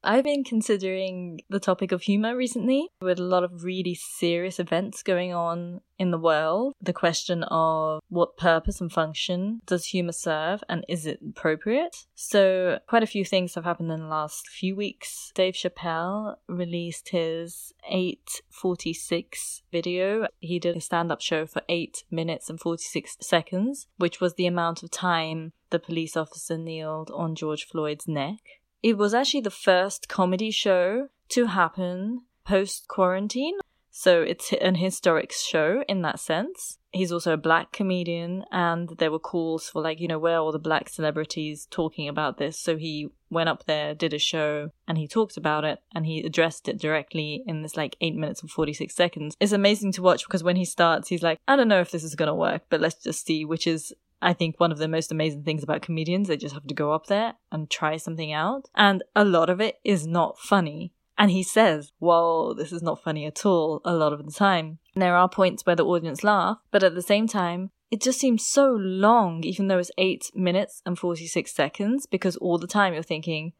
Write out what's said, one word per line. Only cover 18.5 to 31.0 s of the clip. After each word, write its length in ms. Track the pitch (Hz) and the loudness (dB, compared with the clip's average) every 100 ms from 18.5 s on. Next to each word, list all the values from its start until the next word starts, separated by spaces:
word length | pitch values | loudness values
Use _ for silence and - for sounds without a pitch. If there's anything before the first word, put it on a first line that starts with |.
| - 185 175 170 165 - 170 - - - - _ | -6 -4 -4 -6 -8 -4 -4 -4 -12 -12 -12 _
video. 560 | 170 170 180 190 214 220 _ | -4 -2 -2 0 0 -4 _
He 180 | 165 175 | -6 -2
did 160 | 175 170 | -2 -4
a 60 | |
stand-up 400 | - 170 170 151 | -2 0 0 -4
show 240 | - 156 156 | -2 -2 -2
for 160 | - - | -6 -2
eight 340 | 175 165 - _ | -4 -4 -10 _
minutes 380 | 165 165 160 - | -6 -4 -6 -10
and 100 | 165 | -6
forty-six 560 | 170 170 - - - - | -4 -4 -6 -8 -8 -14
seconds, 680 | - 170 - 185 233 277 - - | 0 0 0 -2 -2 -4 -14 -4
which 240 | 175 - | -4 0
was 140 | 180 | -2
the 140 | 175 180 | 0 0
amount 360 | 175 170 165 | 0 -2 -4
of 80 | 170 | -10
time 600 | - 180 170 160 160 160 _ _ | -4 0 0 0 -6 -8 _ _
the 100 | 170 | -4
police 380 | - 165 160 165 | -2 -6 -4 -4
officer 400 | 156 - - 165 | -6 -10 -8 -8
kneeled 520 | 165 160 156 156 160 | -6 -8 -8 -8 -8
on 240 | - 165 160 | -6 -4 -4
George 280 | 156 151 | -4 -6
Floyd's 420 | - 160 151 151 - | -6 -4 -4 -4 -4
neck. 340 | 151 139 214 - - _ _ | -4 -4 -8 -14 -20 _ _
It 160 | 226 208 | 0 2
was 160 | 208 | 2
actually 260 | 233 277 285 | 2 2 0
the 100 | 214 | -2
first 600 | - - 180 190 - - | 0 4 4 4 -4 -8
comedy 420 | - 185 185 220 | 0 0 0 -2
show 560 | 208 208 185 180 226 | 0 2 4 4 0